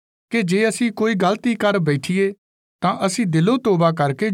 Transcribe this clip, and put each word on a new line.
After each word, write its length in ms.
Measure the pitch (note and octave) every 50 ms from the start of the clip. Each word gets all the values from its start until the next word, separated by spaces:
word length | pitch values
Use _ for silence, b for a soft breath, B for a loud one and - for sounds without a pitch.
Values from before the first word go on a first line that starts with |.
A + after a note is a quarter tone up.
| _ _ _ _ _ -
ਕਿ 120 | - A#3
ਜੇ 260 | G3+ E3+ F#3 G#3 A3 A3+
ਅਸੀਂ 240 | A3 - B3 A#3
ਕੋਈ 220 | G#3 - G#3+ A3+ A3+
ਗਲਤੀ 400 | F3+ F3+ F3+ G#3+ A3 - A#3+ A3+
ਕਰ 240 | - G#3+ G3+ G3 F#3+
ਬੈਠੀਏ, 540 | D#3+ D3 C#3+ C#3+ - - F3+ F#3+ G3 G3 G3+ _ _ _ _ _ _ _ _ -
ਤਾਂ 260 | - F3+ G3+ - G3+
ਅਸੀਂ 200 | F#3+ F#3+ - A3+
ਦਿਲੋਂ 320 | F3 D#3 D#3+ E3 G#3+ C4 C4
ਤੋਬਾ 340 | - G#3+ F#3 E3 E3+ E3
ਕਰਕੇ 340 | E3 E3 D3 C#3 C#3 - G#3+ A3